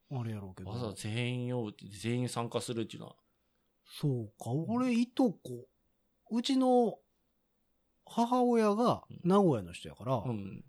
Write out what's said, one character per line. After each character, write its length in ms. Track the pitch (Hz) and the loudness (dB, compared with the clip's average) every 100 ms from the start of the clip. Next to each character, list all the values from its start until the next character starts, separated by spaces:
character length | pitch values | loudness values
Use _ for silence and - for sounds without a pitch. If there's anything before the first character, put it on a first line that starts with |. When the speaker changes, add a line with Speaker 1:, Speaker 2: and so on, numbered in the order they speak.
| - | -10
Speaker 1:
あ 140 | 131 | -6
れ 80 | 113 | -6
や 80 | 104 | -6
ろ 80 | 98 | -10
う 80 | 92 | -12
け 80 | |
ど。 60 | 92 | -10
Speaker 2:
わ 80 | 120 | -6
ざ 80 | 110 | -6
わ 60 | |
ざ 40 | 92 | -6
全 460 | 107 113 123 123 | -6 -4 -2 -2
員 100 | 123 | -4
呼 100 | 123 | -4
ぶ 60 | 107 | -4
っ 20 | |
て、 120 | - 98 | -8 -16
全 320 | 101 113 123 | -6 -2 0
員 100 | 123 | 0
参 200 | 120 120 | -2 -2
加 120 | 117 | -4
す 120 | - | -4
る 100 | 117 | -6
っ 20 | 107 | -6
て 100 | 104 | -10
い 40 | |
う 20 | |
の 60 | 107 | -16
は。 60 | - _ _ _ _ _ _ _ | -18 _ _ _ _ _ _ _
Speaker 1:
そ 220 | - 147 | -4 -2
う 200 | 123 107 _ | -2 -6 _
か。 100 | 117 | -4
Speaker 2:
う 40 | 143 | -4
ん。 100 | 170 | -2
Speaker 1:
俺、 240 | 240 254 | 0 2
い 140 | 233 247 | 2 0
と 260 | - 247 | 2 2
こ、 340 | - - 120 - _ _ _ _ _ - | 2 -10 -12 -12 _ _ _ _ _ -4
う 100 | 226 | -4
ち 160 | 240 262 | 0 2
の 400 | 254 247 226 - _ _ _ _ _ _ _ _ _ _ - | 6 6 4 0 _ _ _ _ _ _ _ _ _ _ -6
母 380 | - 240 254 | 0 2 4
親 300 | 247 233 214 | 4 4 4
が 300 | 208 240 101 - - | 4 2 2 -4 -4
名 180 | 170 202 | 4 6
古 140 | 180 117 | 6 2
屋 60 | |
の 120 | 85 | -2
人 160 | 87 78 | -12 -14
や 60 | - | -10
か 100 | 113 | -2
ら、 100 | 123 | -2
Speaker 2:
う 120 | 131 | -2
ん。 20 | |
う 20 | |
ん。 340 | 107 98 - | -4 -6 -12